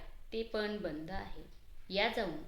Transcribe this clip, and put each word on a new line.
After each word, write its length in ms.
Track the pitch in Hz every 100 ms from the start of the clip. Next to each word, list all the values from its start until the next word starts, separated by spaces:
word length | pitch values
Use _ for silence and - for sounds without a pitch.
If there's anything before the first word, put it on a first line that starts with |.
| - - -
ते 100 | 220
पण 340 | 226 220 208 208
बंद 340 | 175 151 160
आहे. 440 | 196 202 - - - - - -
या 180 | 190 226
जाऊन, 300 | 233 190 151